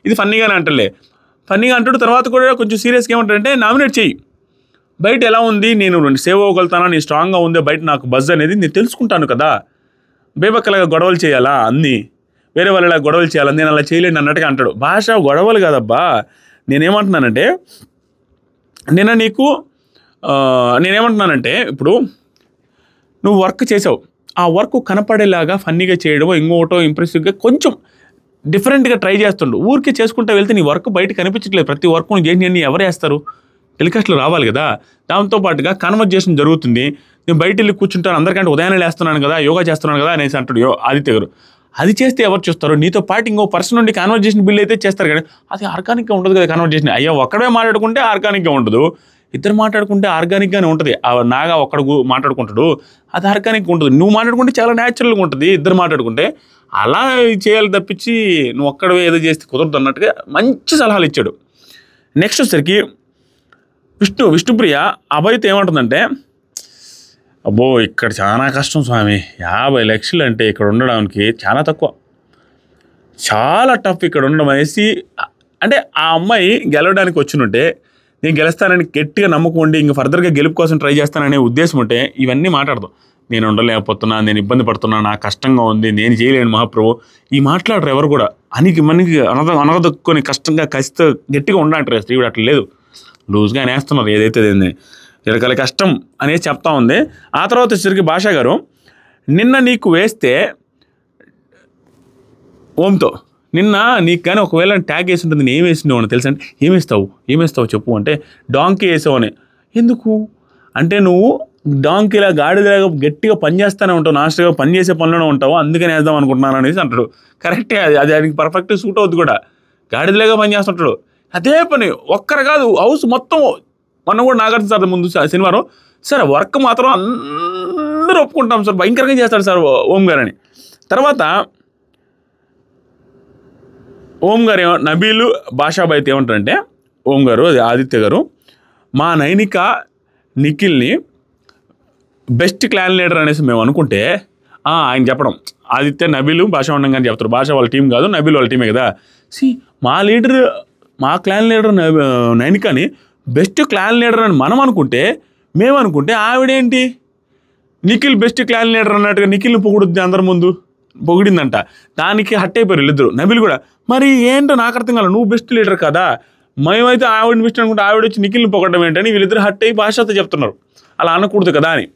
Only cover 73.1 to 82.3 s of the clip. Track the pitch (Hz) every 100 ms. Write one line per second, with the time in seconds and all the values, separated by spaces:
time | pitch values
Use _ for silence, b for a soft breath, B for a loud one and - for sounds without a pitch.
73.1 | - - 107 131 190 262 240 196 175 175
74.1 | 151 135 156 143 139 147 208 214 - -
75.1 | - - _ _ - 214 277 - 143 160
76.1 | 165 190 226 180 233 - 147 175 190 180
77.1 | 160 143 151 113 117 160 - _ _ _
78.1 | _ 156 156 160 160 196 180 165 151 147
79.1 | - 196 151 165 160 156 156 147 139 131
80.1 | 175 175 143 156 165 165 156 143 147 143
81.1 | 151 139 143 120 123 165 147 110 120 139
82.1 | 131 127